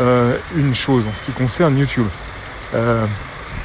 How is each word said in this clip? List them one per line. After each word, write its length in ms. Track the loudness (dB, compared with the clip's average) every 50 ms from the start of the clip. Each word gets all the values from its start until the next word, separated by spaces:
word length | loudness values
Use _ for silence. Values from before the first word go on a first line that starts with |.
euh, 360 | 4 4 6 6 4 4 2 0 -4 -2 0
une 180 | 2 2 2 2
chose 300 | 0 2 2 2 2 2
en 80 | 0 -4
ce 80 | -6 -8
qui 80 | -6
concerne 440 | -4 -2 -2 -2 2 2 2 4 4
YouTube. 300 | 2 2 2 2 0 0 0 -2 -6 -12 -14 -14 -14 -14 -14 -14 -14 -10 -4 -2
Euh... 300 | 0 2 2 2 2 0 -2 -2 -6 -8 -12 -12 -12 -12 -10 -10 -4